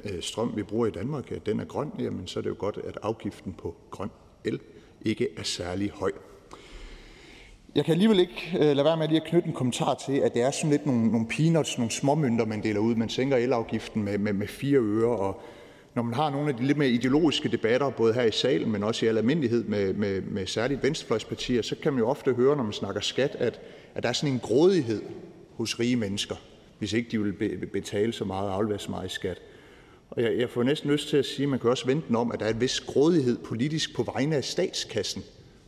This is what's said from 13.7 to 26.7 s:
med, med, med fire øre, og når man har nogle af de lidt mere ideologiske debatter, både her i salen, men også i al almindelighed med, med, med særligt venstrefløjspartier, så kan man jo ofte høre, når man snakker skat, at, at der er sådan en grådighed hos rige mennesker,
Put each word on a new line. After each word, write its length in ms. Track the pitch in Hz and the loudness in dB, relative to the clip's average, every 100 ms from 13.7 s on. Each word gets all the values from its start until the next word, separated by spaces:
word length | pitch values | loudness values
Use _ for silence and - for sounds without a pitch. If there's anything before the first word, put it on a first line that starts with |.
| 110 - 113 | -4 -4 -4
med, 140 | 101 101 | -2 0
med, 160 | 104 | 0
med 140 | 98 101 | -2 -4
fire 320 | - 139 139 | -6 2 2
øre, 380 | 110 107 117 113 | 4 2 2 2
og 240 | 95 95 - - - - - - | -2 -4 -12 -20 -20 -20 -8 -4
når 80 | |
man 100 | 117 | -2
har 160 | 117 151 | 0 0
nogle 200 | 139 147 | 0 -2
af 80 | 120 | 0
de 80 | 131 | 0
lidt 120 | 143 | 2
mere 120 | 139 | 4
ideologiske 600 | 120 127 139 165 - 123 | 4 4 4 4 2 0
debatter, 400 | 107 110 123 139 | 0 2 4 2
både 240 | 120 113 | 2 2
her 100 | 110 | 4
i 80 | 117 | 2
salen, 400 | - 127 151 - | 2 2 2 0
men 120 | 104 | 0
også 220 | 104 117 113 | 0 2 2
i 40 | |
al 80 | 110 | 2
almindelighed 460 | 107 165 127 120 | 2 2 2 0
med, 300 | 98 104 98 | 0 0 0
med, 280 | 92 104 95 | 0 0 -2
med 260 | - 98 92 | -4 -6 -4
særligt 360 | - 120 139 | -2 -2 0
venstrefløjspartier, 760 | 127 156 - 113 - 113 - 123 | 0 -2 -2 -2 -2 -8 0 0
så 140 | 104 - | 0 -2
kan 180 | 165 | -2
man 60 | 135 | 2
jo 100 | 113 | 0
ofte 240 | 143 - | 2 0
høre, 220 | 117 127 147 | 4 4 4
når 80 | |
man 100 | 113 | 0
snakker 280 | 101 101 98 | -4 -4 -4
skat, 340 | - - 139 - | -4 0 -2 0
at, 200 | 123 - - - - - | -2 -2 -16 -20 -12 -4
at 80 | |
der 60 | 117 | -2
er 40 | |
sådan 200 | 123 151 | 0 0
en 60 | 127 | 0
grådighed 640 | - 113 175 190 117 107 - - - - - - | 2 6 6 6 2 -2 -4 -14 -16 -20 -20 -6
hos 220 | 113 - | -6 0
rige 160 | 120 123 | 2 2
mennesker, 400 | 104 101 - 95 - - - | 0 -4 -4 -8 -10 -20 -20